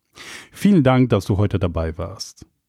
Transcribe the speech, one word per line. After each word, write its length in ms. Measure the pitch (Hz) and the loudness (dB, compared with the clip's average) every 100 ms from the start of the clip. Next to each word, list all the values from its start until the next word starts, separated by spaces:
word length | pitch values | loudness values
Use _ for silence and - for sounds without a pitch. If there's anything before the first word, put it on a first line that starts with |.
| _ - - - - | _ -20 -20 -20 -20
Vielen 320 | - 196 190 | -2 2 4
Dank, 260 | 127 127 127 | 4 4 4
dass 140 | 113 | 0
du 140 | - 101 | 0 0
heute 200 | 104 95 | 0 0
dabei 400 | 90 82 80 82 | -4 -4 -6 -6
warst. 480 | 87 98 - - - _ | -12 -12 -18 -20 -20 _